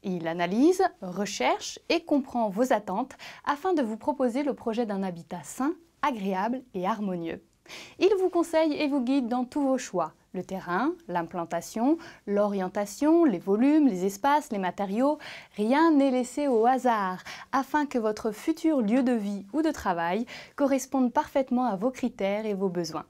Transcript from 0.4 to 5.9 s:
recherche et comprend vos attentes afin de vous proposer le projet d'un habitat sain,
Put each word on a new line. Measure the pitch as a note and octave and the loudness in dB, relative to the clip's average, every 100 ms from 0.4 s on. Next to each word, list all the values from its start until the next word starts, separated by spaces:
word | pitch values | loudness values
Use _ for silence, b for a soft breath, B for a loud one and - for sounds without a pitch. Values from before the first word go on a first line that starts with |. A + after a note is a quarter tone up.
| F3 G#3 D4+ F#4 F#4+ - | -2 4 4 4 2 0
recherche | F#3 F3 G3+ - B3 F4+ - - _ | -10 -6 -6 -2 0 0 -4 -14 _
et | E4 | -2
comprend | E4 D4 C4+ A#3+ A3 | 2 0 0 -2 -2
vos | F#3+ B3+ | 0 0
attentes | A3+ G3+ F#3+ B3+ - B B | 0 -2 -6 -6 -10 B B
afin | - C#4+ F#4+ | -6 -4 0
de | F4 | 0
vous | A#3+ A3 | 0 -4
proposer | - C#4 B3+ A#3 | -4 0 0 0
le | D4 | -4
projet | D4 - A3+ A#3+ | -4 -4 -4 -2
d'un | G3 | -2
habitat | G3 E3+ D#3+ F3 | -4 -8 -12 -14
sain, | D3+ - C4+ F4+ _ | -12 -4 -4 -4 _